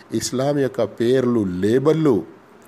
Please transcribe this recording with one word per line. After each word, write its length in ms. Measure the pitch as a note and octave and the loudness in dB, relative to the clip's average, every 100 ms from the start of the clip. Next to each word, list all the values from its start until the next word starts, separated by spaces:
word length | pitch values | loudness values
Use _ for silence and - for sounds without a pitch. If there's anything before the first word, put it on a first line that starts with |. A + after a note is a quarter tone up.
| - | -8
ఇస్లాం 460 | A2+ - B2 C#3 D3 | -6 -4 -2 -2 0
యొక్క 240 | B2+ - | -2 -2
పేర్లు, 640 | G#2+ - A#2 C3 B2+ A#2+ | -4 -2 0 2 2 0
లేబళ్ళు 960 | F#2+ F2+ G2 B2+ D3 D#3 D#3 G2+ - - - - | 0 -2 0 2 2 2 2 0 -2 -14 -20 -20